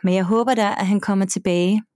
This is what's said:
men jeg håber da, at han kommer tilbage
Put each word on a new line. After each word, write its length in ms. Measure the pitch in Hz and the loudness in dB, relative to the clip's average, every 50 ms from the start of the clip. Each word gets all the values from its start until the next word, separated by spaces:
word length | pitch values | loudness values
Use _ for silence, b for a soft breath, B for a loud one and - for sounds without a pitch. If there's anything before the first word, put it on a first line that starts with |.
men 120 | - 185 180 | -2 0 0
jeg 100 | 190 185 | 0 2
håber 300 | 175 220 226 233 262 254 | 2 0 0 2 0 0
da, 140 | 233 208 202 | 0 0 0
at 180 | - - 196 | 0 -2 0
han 140 | 185 208 196 | 0 0 0
kommer 240 | - - 202 190 196 | 0 0 0 0 0
tilbage 580 | 190 - 196 - 190 175 175 175 185 214 214 220 _ _ | -2 -4 -4 -2 0 0 2 2 2 0 0 -2 _ _